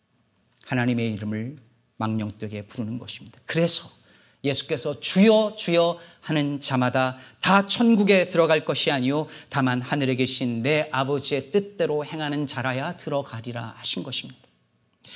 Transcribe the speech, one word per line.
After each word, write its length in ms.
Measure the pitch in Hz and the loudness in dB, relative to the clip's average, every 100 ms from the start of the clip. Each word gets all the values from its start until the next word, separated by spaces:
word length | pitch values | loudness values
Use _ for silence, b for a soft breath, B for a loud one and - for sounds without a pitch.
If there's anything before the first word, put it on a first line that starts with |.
| _ _ _ _ _ _ - | _ _ _ _ _ _ -4
하나님의 460 | 127 123 117 113 | 0 0 0 -2
이름을 420 | 104 107 107 117 151 - _ _ - | -4 -6 -6 -8 -12 -20 _ _ -6
망령되게 680 | 110 110 107 - 107 104 101 | -4 -2 -4 -8 -10 -10 -10
부르는 320 | - 107 120 | -8 -8 -8
것입니다. 420 | 101 - - - - | -12 -16 -18 -16 -4
그래서 440 | 160 170 - - - b b b b | 0 2 0 -4 -18 b b b b
예수께서 540 | 139 135 - 143 151 143 | -2 -2 -2 -4 -6 -4
"주여, 540 | - 185 220 214 214 214 | 0 6 8 6 4 -2
주여" 440 | - 170 170 170 B B | 0 2 2 0 B B
하는 400 | - 156 143 143 | -2 0 0 -2
자마다 580 | - 131 123 135 131 131 B B | 0 2 2 2 0 -4 B B
다 260 | - 196 196 | 4 4 4
천국에 640 | - 233 214 196 190 175 | 4 6 6 6 4 4
들어갈 360 | 165 160 160 | 2 4 4
것이 260 | 160 143 156 | 0 -2 0
아니요 360 | 139 127 147 147 B - | 0 0 0 -4 B -4
다만 300 | 143 127 123 | 0 2 0
하늘에 340 | 123 143 131 | -2 0 0
계신 480 | 127 127 - 127 117 | 0 0 -2 -2 -2
내 260 | 131 156 151 | 0 0 0
아버지의 580 | 131 135 143 - 139 135 | -2 -2 -2 -2 -4 0
뜻대로 540 | 202 202 - 156 147 | -2 -2 -2 -2 -2
행하는 420 | 143 160 147 147 147 | -4 -6 -4 -4 -4
자라야 500 | 127 123 127 156 175 | -4 -4 -2 -6 -8
들어가리라 760 | 156 143 139 117 120 117 113 - | -6 -6 -4 -10 -10 -10 -10 -10
하신 240 | - - | -8 -6
것입니다. 380 | 131 - 127 - _ _ _ _ _ _ B | -6 -8 -10 -16 _ _ _ _ _ _ B